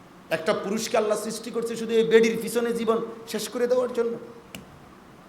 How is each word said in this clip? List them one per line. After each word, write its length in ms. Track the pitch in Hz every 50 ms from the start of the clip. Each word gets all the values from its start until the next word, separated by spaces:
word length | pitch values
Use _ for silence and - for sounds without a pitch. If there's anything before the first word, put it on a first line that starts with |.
| - - - - - -
একটা 240 | 160 160 - 220 202
পুরুষকে 440 | - - 196 214 220 - - -
আল্লাহ 200 | 220 214 208 208
সৃষ্টি 340 | 208 - 226 220 - - 240
করছে 240 | 226 233 226 233 226
শুধু 160 | 226 226 220
এই 120 | 226 226 226
বেডির 360 | - 220 226 226 220 208 -
পিছনে 320 | - 226 226 240 233 240 233
জীবন 320 | 226 226 214 226 220 - - - - -
শেষ 220 | - - 208 214 -
করে 180 | - 247 240
দেওয়ার 260 | 240 254 254 247 226 -
জন্য। 240 | 233 233 233 233 - - - - - - - - - - - - - - - - - - - - - -